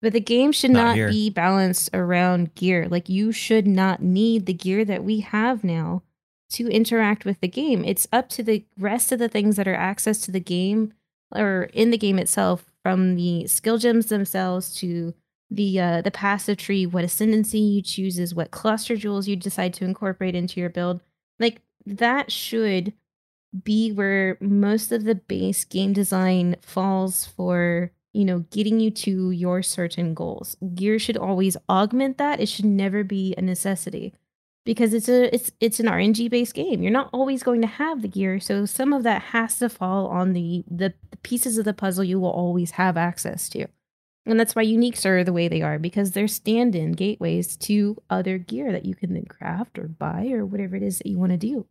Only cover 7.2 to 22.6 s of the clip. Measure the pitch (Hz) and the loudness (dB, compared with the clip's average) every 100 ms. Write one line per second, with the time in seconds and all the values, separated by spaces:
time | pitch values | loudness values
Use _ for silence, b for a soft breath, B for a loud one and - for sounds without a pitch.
7.2 | - 196 185 214 302 233 - 190 - 233 | -2 -4 -4 -2 0 0 0 -2 0 0
8.2 | 262 - 226 214 - - 196 233 - 254 | -2 -6 -2 -2 -2 -6 -4 0 0 0
9.2 | 233 214 208 196 190 180 185 196 - 208 | 0 2 2 2 0 0 -2 -2 -2 -2
10.2 | - 185 175 175 185 214 220 - _ _ | -2 -6 -2 -2 0 0 -2 -6 _ _
11.2 | _ 202 208 190 - - 226 233 208 190 | _ -2 0 0 -2 2 2 4 2 2
12.2 | 175 - 190 180 - _ 190 185 185 180 | 0 0 2 0 -4 _ -2 2 2 2
13.2 | 175 170 - - - 226 240 233 226 214 | 0 -2 -2 -2 0 2 4 4 2 0
14.2 | 196 190 185 180 180 - 180 170 170 165 | -2 -2 -2 -2 -6 -8 -6 -4 -6 -8
15.2 | _ _ _ 202 202 190 175 170 190 - | _ _ _ -2 0 2 2 2 -2 -2
16.2 | 196 202 - 208 - 202 180 180 175 - | -2 -2 -2 -4 0 0 0 0 -2 0
17.2 | 220 220 220 214 208 202 190 - 190 175 | 2 2 2 2 2 2 -2 -4 -4 -2
18.2 | 175 170 165 - 220 220 220 233 208 202 | -4 -4 -6 -4 -2 -2 -2 -4 -2 -4
19.2 | 196 196 196 - 185 180 185 190 196 190 | -2 -4 -4 -4 -4 -4 -6 -4 -4 -4
20.2 | 185 180 175 - 175 170 175 175 _ _ | -4 -2 -4 -4 -6 -2 -4 -4 _ _
21.2 | _ _ 233 226 _ _ - 202 233 269 | _ _ -2 -2 _ _ -12 -2 2 2
22.2 | - - - 226 | -2 -6 -4 -2